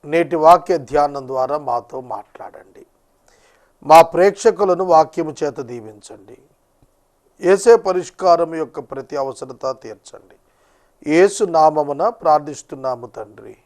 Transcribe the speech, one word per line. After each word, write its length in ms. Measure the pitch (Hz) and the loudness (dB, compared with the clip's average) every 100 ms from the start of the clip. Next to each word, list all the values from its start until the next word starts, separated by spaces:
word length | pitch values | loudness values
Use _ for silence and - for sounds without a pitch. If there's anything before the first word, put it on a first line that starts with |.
| 147 | -2
నేటి 300 | 165 165 160 | -2 -2 2
వాక్య 420 | 156 175 170 170 | 6 6 4 -4
ధ్యానం 500 | 123 147 147 131 127 | -2 -2 -2 -4 -8
ద్వారా 300 | 131 127 147 | -6 -4 -4
మాతో 440 | 139 120 - 131 | -4 -8 -8 -16
మాట్లాడండి. 840 | 127 107 - - 101 - 98 92 _ _ _ _ _ _ _ _ _ _ | -12 -14 -14 -20 -20 -20 _ -20 _ _ _ _ _ _ _ _ _ _
మా 180 | 143 160 | 4 6
ప్రేక్షకులను 840 | 165 170 196 196 226 180 202 175 | 6 2 2 2 -2 0 0 0
వాక్యము 520 | 185 160 156 - 160 139 | 2 2 2 -4 -8 -6
చేత 160 | 151 135 | -8 -8
దీవించండి. 800 | 120 120 107 104 - 107 98 123 _ _ _ _ _ _ _ _ _ _ | -14 -14 -16 -20 -20 -20 -20 -20 _ _ _ _ _ _ _ _ _ _
యేసే 340 | 180 190 240 240 | 0 2 4 4
పరిష్కారం 800 | 190 185 175 _ 185 165 165 165 | 4 -4 -6 _ 2 2 0 -6
యొక్క 240 | 156 - | -8 -10
ప్రతి 380 | 123 135 131 147 | -14 -14 -10 -8
అవసరత 480 | 135 123 131 123 135 | -8 -10 -16 -10 -10
తీర్చండి. 720 | 127 113 101 - - 95 _ _ _ _ _ _ _ - | -10 -16 -20 -20 -20 _ _ _ _ _ _ _ _ 0
యేసు 320 | 160 196 196 | 2 2 2
నామమున 680 | 202 165 156 151 147 143 202 | -2 2 2 2 -4 -2 -4
ప్రార్థిస్తున్నాము 960 | 233 165 151 147 135 _ 143 131 123 120 | -2 0 0 0 -16 _ -10 -8 -8 -12
తండ్రి 500 | - 104 107 110 - | -18 -18 -18 -20 -20